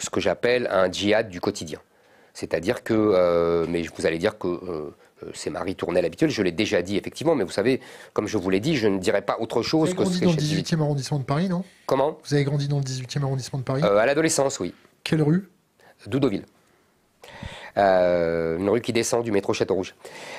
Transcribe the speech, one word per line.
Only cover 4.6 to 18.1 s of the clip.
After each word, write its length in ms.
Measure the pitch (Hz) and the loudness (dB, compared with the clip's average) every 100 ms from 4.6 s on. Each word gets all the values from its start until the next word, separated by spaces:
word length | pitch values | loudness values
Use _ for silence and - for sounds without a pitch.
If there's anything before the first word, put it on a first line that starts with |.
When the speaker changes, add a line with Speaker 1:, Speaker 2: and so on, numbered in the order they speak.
| 92 80 73 - _ - | -6 -8 -10 -14 _ -18
Speaker 1:
euh, 80 | 82 | -16
c'est 160 | - - | -12 -8
Marie 260 | 87 87 90 | -6 -6 -6
Tournelle 280 | 95 90 | -2 0
habituelle, 260 | 165 - 160 | 0 2 0
je 120 | 110 | 2
l'ai 80 | 92 | 0
déjà 320 | 80 107 98 | 0 0 0
dit 140 | 90 98 | 0 -4
effectivement, 400 | - - 143 151 | -4 -4 0 0
mais 80 | |
vous 80 | 92 | 0
savez, 280 | - 107 131 - - - | 0 0 0 -4 -20 -10
comme 140 | - 104 | -4 -2
je 100 | 104 | -2
vous 140 | 90 | 0
l'ai 80 | 95 | 0
dit, 180 | 127 151 | 2 2
je 120 | 110 | 2
ne 100 | 135 | 2
dirai 240 | 113 104 | 0 0
pas 140 | 196 110 | 0 -4
autre 240 | 117 123 | -2 -2
chose 200 | 110 160 | 0 2
Speaker 2:
Vous 40 | 160 | 2
avez 60 | |
Speaker 1:
que 100 | 185 | 2
Speaker 2:
grandi 140 | 196 180 | 0 2
Speaker 1:
ce 40 | |
que 40 | |
Speaker 2:
dans 60 | 180 | 2
le 20 | |
Speaker 1:
j'ai 80 | 156 | 2
dit. 60 | 151 | 0
Speaker 2:
dix-huitième 340 | 156 - 160 | -2 0 0
arrondissement 380 | 147 143 127 147 | 0 -2 -2 -4
de 40 | |
Paris, 240 | 123 143 190 | -2 -2 0
non ? 140 | 175 190 - - | -2 -6 -10 -2
Speaker 1:
Comment ? 320 | 135 143 156 | 2 2 -2
Speaker 2:
Vous 100 | - | -2
avez 80 | 143 | 0
grandi 240 | 135 147 139 | 2 0 0
dans 120 | 143 | -2
le 40 | |
dix-huitième 400 | 135 131 123 143 | -2 -6 -6 -4
arrondissement 380 | 143 135 120 135 | -2 -4 -6 -6
de 40 | |
Paris ? 180 | 123 135 | -2 0
Speaker 1:
Euh, 140 | 110 101 | 4 4
à 80 | 120 | 4
l'adolescence, 520 | 143 160 151 139 - | 4 2 2 0 0
oui. 160 | 90 - _ _ | -6 -8 _ _
Speaker 2:
Quelle 180 | - 160 | -2 2
rue ? 260 | 151 175 202 _ _ _ - _ - | 4 2 0 _ _ _ -20 _ -6
Speaker 1:
Doudoville. 360 | 127 131 98 - _ _ _ _ _ _ _ - - - - - - | 0 0 -2 -8 _ _ _ _ _ _ _ -20 -16 -14 -14 -6 2
Euh, 840 | 98 92 90 | 4 6 6